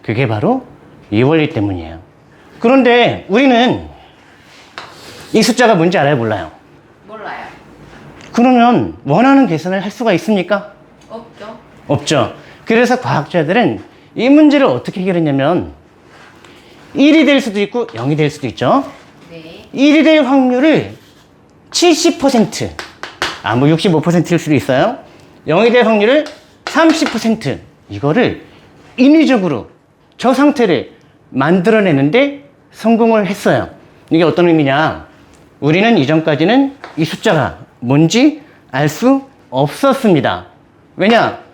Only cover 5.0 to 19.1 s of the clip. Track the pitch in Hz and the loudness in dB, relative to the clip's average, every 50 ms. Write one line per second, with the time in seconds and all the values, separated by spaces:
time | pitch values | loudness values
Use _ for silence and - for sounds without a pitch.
5 | - - - - - - - 214 208 - 226 - 247 226 226 170 160 180 180 185 | -20 -20 -20 -20 -18 -2 0 0 2 2 2 2 2 2 4 2 2 2 2 0
6 | 147 139 151 127 113 110 107 98 85 78 - - _ - - - _ _ _ _ | 0 2 0 0 0 -2 -4 -4 -6 -12 -16 -20 _ -20 -20 -20 _ _ _ _
7 | _ 196 214 220 202 170 - - - - - - - - - - - - - - | _ -20 -20 -18 -16 -14 -14 -14 -16 -18 -20 -20 -20 -20 -20 -20 -20 -20 -20 -20
8 | - - - - - - - - 240 262 254 240 233 240 240 165 113 85 80 - | -20 -20 -20 -20 -20 -6 -2 0 2 4 4 4 4 4 2 0 -2 -4 -8 -12
9 | - 139 143 185 240 269 277 277 269 190 165 151 151 180 185 196 175 208 - - | -4 -2 0 2 4 4 4 4 4 2 -2 -4 -4 -4 -6 -4 -6 -8 -10 -4
10 | 247 226 190 165 - - 220 196 180 - 208 196 - - - - - _ _ _ | -2 -2 -2 -2 0 -2 -2 -2 0 -2 -4 -4 -4 -10 -20 -20 -20 _ _ _
11 | - - 226 226 - - - - 202 214 220 - - - - - - - 147 - | -20 -20 -18 -18 -18 -20 -20 -20 -20 -20 -20 -20 -20 -20 -20 -20 -6 -4 -4 -4
12 | - - 156 135 113 95 - - - - - - - - 220 226 247 220 254 247 | -2 -2 0 0 0 -2 -6 -16 -20 -20 -20 -20 -6 -2 0 2 2 2 0 -2
13 | - - 135 143 143 - - 180 156 147 185 226 233 151 110 98 - - _ _ | -2 -4 -4 -4 -4 -2 -2 -2 -2 0 0 0 0 0 -2 -4 -10 -18 _ _
14 | _ _ _ - 214 254 277 294 311 302 269 294 277 208 131 120 - - - - | _ _ _ -4 2 4 4 6 6 6 4 4 2 2 0 -2 -6 -8 -8 -6
15 | 180 190 185 175 165 151 139 139 135 147 175 170 - 78 - - _ _ _ _ | -4 -2 -2 0 0 0 0 0 0 0 0 -2 -4 -6 -14 -20 _ _ _ _
16 | _ - - - - - - - _ - - - - - - - - - - - | _ -20 -20 -20 -20 -20 -20 -20 _ -20 -20 -20 -20 -20 -20 -20 -20 -12 -2 2
17 | 269 294 311 320 294 247 - - - 240 190 208 202 202 - 240 233 - - 110 | 2 4 4 4 4 4 2 0 0 -2 -4 -4 -4 -4 -4 -6 -6 -6 -8 -8
18 | 117 135 156 147 156 147 147 - - 120 101 - 120 131 202 269 277 - - - | -4 -4 0 0 0 -2 -2 -6 -10 -10 -6 -2 0 0 0 0 -2 -4 -14 -20
19 | - - | -20 -20